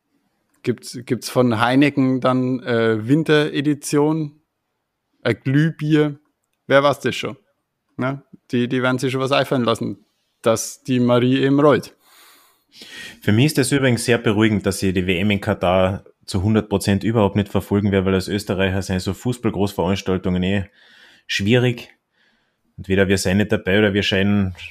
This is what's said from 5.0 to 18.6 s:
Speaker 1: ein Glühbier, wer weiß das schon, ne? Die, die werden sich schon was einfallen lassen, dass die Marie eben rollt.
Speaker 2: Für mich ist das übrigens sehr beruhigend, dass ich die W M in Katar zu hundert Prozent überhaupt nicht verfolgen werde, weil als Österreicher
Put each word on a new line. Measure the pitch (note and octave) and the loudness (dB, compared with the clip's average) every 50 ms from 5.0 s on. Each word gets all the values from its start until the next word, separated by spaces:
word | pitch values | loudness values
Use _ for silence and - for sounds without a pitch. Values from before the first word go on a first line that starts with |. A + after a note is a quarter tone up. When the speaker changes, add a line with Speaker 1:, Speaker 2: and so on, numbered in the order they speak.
| _ _ _ _ - | _ _ _ _ -4
Speaker 1:
ein | A#2+ A#2 - - | -4 -4 -2 -2
Glühbier, | C3 C3 D3 D#3 E3 D#3 - D3+ D3+ D#3 D3 D3+ D3+ C#3 - _ _ _ _ _ _ _ _ _ | -2 0 0 0 0 -2 -4 -2 0 2 2 2 0 -2 -8 _ _ _ _ _ _ _ _ _
wer | - C3+ C#3 C#3 | 2 4 4 4
weiß | C#3+ C3+ - | 4 2 0
das | - B2 - | -2 -4 -4
schon, | - - A#2 A#2+ - _ _ _ _ _ _ _ _ _ _ _ | -4 -8 -10 -12 -14 _ _ _ _ _ _ _ _ _ _ _
ne? | - B2+ C3 C#3 C#3 - _ - - _ - | -6 -6 -6 -6 -8 -12 _ -20 -20 _ -4
Die, | - A#2+ B2 A#2+ | -2 -2 -2 0
die | C3 B2+ | -2 0
werden | B2 B2+ B2+ B2 | 0 0 0 -2
sich | C#3 C3 | -2 -2
schon | B2+ C3 | -2 -2
was | C3 B2+ | -2 0
einfallen | C#3 C3+ C3+ - D3 C3 A#2 | 0 0 0 0 0 0 0
lassen, | A2+ A2+ - A#2 A2+ G#2 - _ _ _ _ _ _ _ _ | 0 0 0 -4 -6 -8 -10 _ _ _ _ _ _ _ _
dass | - A#2+ A2+ A2 - - - - - | 0 0 0 0 -2 -8 -12 -10 -6
die | - B2+ B2 | -2 0 0
Marie | B2 A#2+ B2 A#2+ A#2+ B2+ C3 C3+ | 2 2 2 2 2 2 2 2
eben | C3+ C3+ C#3 C#3+ | 2 2 2 4
rollt. | C#3+ D3+ B2+ F#2+ - - - _ _ _ _ - - - _ _ _ _ _ _ _ _ _ - - - - - - - - - | 4 4 4 2 0 -6 -16 _ _ _ _ -20 -20 -20 _ _ _ _ _ _ _ _ _ -20 -20 -20 -20 -18 -18 -18 -20 -6
Speaker 2:
Für | - G#2 | -2 0
mich | G2+ A2 C3+ | 2 2 2
ist | D#3 D#3 | 2 2
das | D3 B2+ - | 0 0 0
übrigens | C#3+ C#3 C3+ C3 A#2+ A2+ - | 0 0 2 2 0 0 0
sehr | - A2+ | 0 0
beruhigend, | G#2+ - A#2+ G2+ G#2 A2 A2 G#2+ F#2+ - | 0 2 0 2 4 2 2 2 0 0
dass | G2+ F#2 - G2+ | -2 -2 -2 -2
ich | F#2+ F2 | -2 -2
die | F#2+ F2+ | 0 0
W | F#2 F#2 E2+ | 0 0 0
M | G2+ G#2 | 0 0
in | G2+ G2 | -2 -2
Katar | - G#2 G2 - F#2 F2 F#2 F#2+ F#2 F#2 G2 F#2 - _ _ _ _ | -2 -4 -2 0 0 2 2 2 2 0 -2 -4 -10 _ _ _ _
zu | - - F#2+ F#2 | -6 -4 -2 0
hundert | G#2+ A2 G#2+ G#2 - | 0 2 0 0 0
Prozent | G2+ F#2+ - G#2+ G2 G2 - | -2 -2 0 0 0 0 0
überhaupt | G#2+ A2+ A#2 G2+ F#2+ G2 | 0 2 2 2 2 2
nicht | G#3 G3 - | 0 -2 -2
verfolgen | - G2+ - - G2+ G2+ G2+ G#2 | -2 -4 -2 -2 0 0 0 2
werde, | G2 F#2+ F#2 | 0 0 2
weil | F#2+ F#2+ | 0 0
als | F#2+ - | 0 -2
Österreicher | - F#2 G#2 - - G2+ F2+ | -2 -6 -4 -4 -4 -2 0